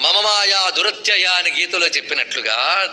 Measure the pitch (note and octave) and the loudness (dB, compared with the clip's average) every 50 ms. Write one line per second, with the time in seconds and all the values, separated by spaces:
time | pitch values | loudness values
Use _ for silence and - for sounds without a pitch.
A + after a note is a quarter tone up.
0 | C3+ D#3+ F3+ G#3 G#3 G#3+ G#3 G#3 G3+ G3 G3 G3 F#3+ F3+ - - F3 G#3+ G#3 G#3 | 0 0 2 2 2 2 2 2 2 2 2 2 0 0 0 0 -2 -2 -2 -2
1 | - G#3+ G#3 F#3+ F3+ F#3 F3+ F3+ F3 F3 D3+ D3 F3 F3 F#3 F3+ E3+ D#3+ D3 D3 | -2 0 2 2 2 2 2 2 0 0 0 0 -2 -2 0 0 0 0 0 -2
2 | - - D3+ C#3 A#2+ - - B2+ A2 A2 A2 A#2+ C3 D3+ F3 G3 F#3+ F3+ | -4 -2 -4 -4 -4 -4 -4 -4 -2 -2 0 0 0 0 0 0 -2 -2